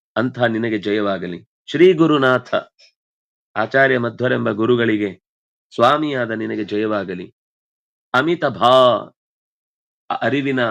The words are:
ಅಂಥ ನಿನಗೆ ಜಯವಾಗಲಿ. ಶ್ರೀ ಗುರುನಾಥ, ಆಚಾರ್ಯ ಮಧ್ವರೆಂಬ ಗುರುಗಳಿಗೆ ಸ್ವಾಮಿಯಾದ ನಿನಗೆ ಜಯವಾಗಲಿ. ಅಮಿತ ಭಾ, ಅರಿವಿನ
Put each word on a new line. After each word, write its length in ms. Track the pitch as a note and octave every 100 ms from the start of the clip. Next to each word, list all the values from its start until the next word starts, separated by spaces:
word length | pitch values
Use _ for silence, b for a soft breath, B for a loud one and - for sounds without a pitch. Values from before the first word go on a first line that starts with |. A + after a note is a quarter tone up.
| _ G#2+
ಅಂಥ 220 | B2 B2
ನಿನಗೆ 400 | A#2+ A2 A2+ G#2+
ಜಯವಾಗಲಿ. 720 | G#2 G#2+ G2+ F#2+ F2+ F2 _ _ -
ಶ್ರೀ 260 | C#3 F#3
ಗುರುನಾಥ, 600 | D#3+ D#3+ D3+ C3 B2+ - - - _ b _ _ _ _ _ _ G#2
ಆಚಾರ್ಯ 420 | A2+ C3+ C3+ B2+
ಮಧ್ವರೆಂಬ 520 | A#2+ A#2 B2+ B2 A#2
ಗುರುಗಳಿಗೆ 720 | G#2 A2+ A#2+ A#2 G#2+ G#2 F2+ _ _ _ _ _
ಸ್ವಾಮಿಯಾದ 560 | - A#2+ D3 D#3 C3 A2+
ನಿನಗೆ 340 | A2+ A2 G#2+
ಜಯವಾಗಲಿ. 720 | F#2+ G#2 A2 G#2 F#2+ F2+ F2 _ _ _ _ _ _ _ _
ಅಮಿತ 300 | B2+ D3+ E3+
ಭಾ, 540 | C#3+ G2 A#2+ C3 B2+ G#2 - _ _ _ _ _ _ _ _ _ - -
ಅರಿವಿನ 400 | A#2 C#3 C#3 C3 A#2+